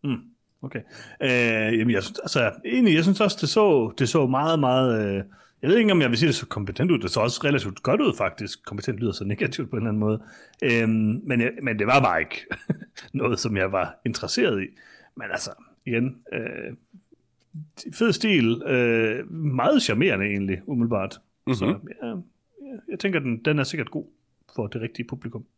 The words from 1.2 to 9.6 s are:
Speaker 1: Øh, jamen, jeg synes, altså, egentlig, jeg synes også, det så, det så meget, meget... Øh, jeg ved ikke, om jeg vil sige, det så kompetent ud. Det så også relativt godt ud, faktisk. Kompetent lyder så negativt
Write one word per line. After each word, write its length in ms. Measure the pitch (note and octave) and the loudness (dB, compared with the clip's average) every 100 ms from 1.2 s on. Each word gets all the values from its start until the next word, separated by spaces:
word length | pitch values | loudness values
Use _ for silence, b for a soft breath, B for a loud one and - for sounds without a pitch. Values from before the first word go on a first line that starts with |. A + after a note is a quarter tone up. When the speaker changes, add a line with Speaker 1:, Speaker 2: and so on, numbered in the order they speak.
Speaker 1:
Øh, 560 | C3+ B2 A#2+ A2 A2 A#2 | 0 2 2 2 2 2
jamen, 120 | A#2 | 2
jeg 120 | G#2 | 2
synes, 160 | F#2+ - | -2 -8
altså, 340 | - D3 A2+ - | -4 0 0 0
egentlig, 300 | - B3+ A#3 | -2 2 4
jeg 80 | D#3 | 4
synes 180 | E3+ G3 | 4 4
også, 180 | G#3 - | 2 0
det 80 | D#3 | 0
så, 440 | - G#3 D3 A2+ - | 4 6 6 2 0
det 100 | A#2+ | 2
så 180 | E3 C3 | 2 2
meget, 320 | C3 D#3 E3 | 2 2 2
meget... 580 | C3+ B2+ C3 A2 G#2 G2 | 4 4 4 2 0 -2
Øh, 60 | G2 b b b | -6 b b b
jeg 80 | C3 | 2
ved 60 | G#3+ | 4
ikke, 140 | G#3+ | 6
om 80 | F3+ | 4
jeg 100 | C3+ | 4
vil 80 | A#2 | 4
sige, 80 | D#3+ | 2
det 80 | |
så 120 | - - | 2 -4
kompetent 440 | - G2 F#2 E3+ | -8 -6 -2 0
ud. 80 | D3 | 2
Det 120 | F#2 | 0
så 100 | - | 0
også 200 | A2+ B2 | 0 0
relativt 380 | D3 C#3+ G2+ F#2+ | 0 0 -2 -6
godt 180 | - F#3 | 0 2
ud, 160 | C4+ - | 2 0
faktisk. 480 | F#2+ - G#2 - | -4 -4 -10 -10
Kompetent 340 | - G#2 - G#2+ | -10 -10 -6 -4
lyder 140 | A#2 | -4
så 120 | G2 | -4
negativt 460 | G2 G2+ B2+ - | -4 -2 -2 -4